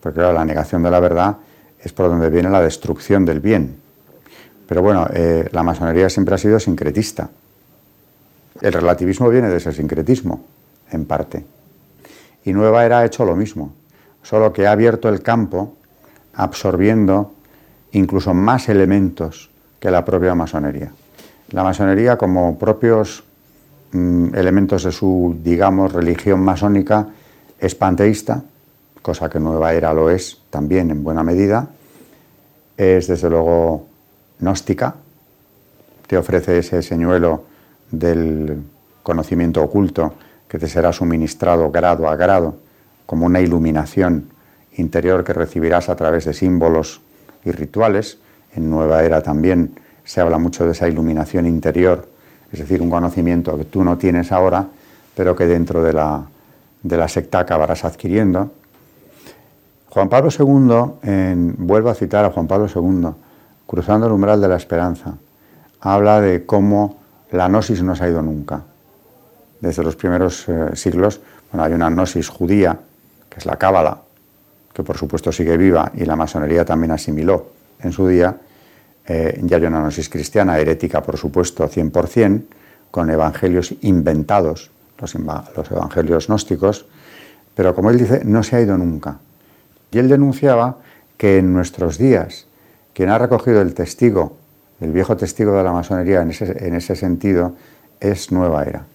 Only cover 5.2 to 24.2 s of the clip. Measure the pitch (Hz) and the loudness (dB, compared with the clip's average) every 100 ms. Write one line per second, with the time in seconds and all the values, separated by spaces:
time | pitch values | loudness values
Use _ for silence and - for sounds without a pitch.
5.2 | 85 82 82 87 85 82 82 82 92 - | 0 0 -2 -2 -2 -2 -2 2 2 0
6.2 | 98 95 104 107 101 80 76 95 110 - | 0 0 2 2 0 -2 -2 -4 -4 -6
7.2 | - _ _ _ _ _ _ _ _ _ | -12 _ _ _ _ _ _ _ _ _
8.2 | _ _ _ - 101 87 85 87 90 95 | _ _ _ -4 -2 0 0 0 0 2
9.2 | 123 120 117 87 82 76 76 80 80 127 | 2 4 2 -2 -4 -6 -4 -4 0 0
10.2 | 92 - - _ _ _ _ 82 76 76 | -2 -8 -14 _ _ _ _ -10 -6 -6
11.2 | - - - _ _ _ _ _ - - | -6 -10 -14 _ _ _ _ _ -20 -20
12.2 | - _ - 98 110 113 117 120 117 - | -20 _ -4 0 4 4 4 4 2 0
13.2 | 110 85 104 - 71 - _ _ _ _ | 0 0 -4 -6 -12 -14 _ _ _ _
14.2 | - 110 110 107 101 104 117 113 113 101 | -4 2 2 2 2 4 4 2 0 -2
15.2 | - 117 104 90 107 - _ _ _ _ | 0 -2 0 -4 -6 -12 _ _ _ _
16.2 | _ - 92 - 98 90 101 113 101 95 | _ -6 -6 -2 -4 2 2 4 2 2
17.2 | 104 - _ _ _ _ _ 104 95 95 | -2 -12 _ _ _ _ _ 0 0 0
18.2 | 101 90 101 127 - 104 92 101 95 - | 0 0 2 0 2 2 4 2 0 -4
19.2 | 80 - - _ _ _ 101 90 82 92 | -10 -10 -20 _ _ _ -2 0 0 0
20.2 | 90 87 82 80 73 71 71 - _ - | 0 0 -2 -4 -6 -6 -12 -16 _ -20
21.2 | - _ - - 95 92 98 98 117 120 | -20 _ -10 -2 -2 0 0 2 2 2
22.2 | 98 92 87 85 107 107 120 113 104 - | 2 2 0 0 -2 2 2 2 0 -6
23.2 | - _ _ _ _ _ _ 92 90 87 | -20 _ _ _ _ _ _ -2 0 2